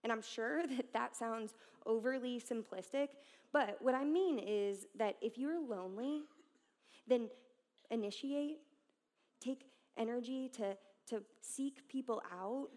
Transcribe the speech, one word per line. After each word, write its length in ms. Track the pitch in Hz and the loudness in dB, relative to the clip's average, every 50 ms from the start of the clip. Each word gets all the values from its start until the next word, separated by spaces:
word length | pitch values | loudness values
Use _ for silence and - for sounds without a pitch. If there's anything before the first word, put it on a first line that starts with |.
| - | 2
And 80 | 226 233 | 2 0
I'm 80 | 226 | 0
sure 460 | 214 - - - 220 233 294 302 339 | -2 -6 -4 -2 -2 0 2 0 0
<laughs> 100 | 285 262 | 0 0
that 160 | 240 247 - - | -2 -2 -2 0
that 240 | 233 233 247 - | -2 -2 -2 -4
sounds 380 | - 233 233 226 226 220 214 - - - - - - - | -4 -4 -4 -2 -4 -4 -6 -8 -12 -20 -20 -20 -10 0
overly 520 | 208 226 226 214 254 262 262 240 247 247 240 | 2 2 2 4 2 0 0 0 -2 -4 -4
simplistic, 720 | - - 247 226 214 - - 190 190 - - 277 285 285 277 - - - - - - _ | -2 -2 -2 -2 -2 -4 -8 -10 -8 -4 0 0 0 0 -2 -12 -20 -20 -20 -20 -20 _
but 280 | - 294 269 202 208 - | 4 4 4 4 0 2
what 140 | - 254 254 | 4 4 4
I 100 | 262 277 | 4 4
mean 340 | 294 311 349 381 370 302 233 | 4 4 6 6 6 4 2
is 480 | 196 202 208 208 202 202 202 190 190 - _ 196 | 2 2 2 2 4 2 0 -2 -6 -14 _ 0
that 180 | 220 208 - - - | 0 0 0 0 -2
if 160 | 226 226 233 | -4 -2 0
you're 200 | 262 285 320 339 | -2 0 0 0
lonely, 680 | 311 247 220 190 185 185 190 208 240 277 302 302 302 302 - - - _ _ _ _ _ _ _ _ - - - - - | -2 -2 -4 -4 -4 -6 -4 -4 -2 -2 -2 -2 -4 -8 -16 -20 -20 _ _ _ _ _ _ _ _ -20 -20 -20 2 4
then 220 | 254 247 233 214 - - - - _ _ _ _ _ _ _ - | 4 4 4 0 -8 -14 -20 -20 _ _ _ _ _ _ _ -2
initiate, 680 | 226 233 208 208 202 - - 269 277 285 294 294 311 311 - _ _ _ _ _ _ _ _ _ _ _ _ _ _ _ | -2 0 0 -2 -4 -4 -4 -2 0 0 0 0 -4 -6 -12 _ _ _ _ _ _ _ _ _ _ _ _ _ _ _
take 240 | - 247 269 262 - - - _ _ _ _ | -6 -6 -6 -6 -8 -20 -20 _ _ _ _
energy 540 | - 226 226 240 247 240 233 262 262 262 254 247 | -2 -2 0 0 -2 -2 -2 -2 -4 -4 -4 -4
to, 220 | 226 220 196 196 202 - - - _ _ - | -2 -2 -2 -2 -4 -10 -20 -20 _ _ -6
to 140 | 240 214 208 - - - | -6 -6 -6 -8 -20 -16
seek 480 | - - - - 269 277 269 - - _ | -12 -10 -6 -4 -4 -4 -4 -8 -20 _
people 340 | - 269 254 254 226 - - - | -6 -4 -2 0 -2 -2 -2 -8
out 380 | 185 180 190 196 233 269 277 - - | -8 -6 -4 -2 -2 -2 -4 -6 -8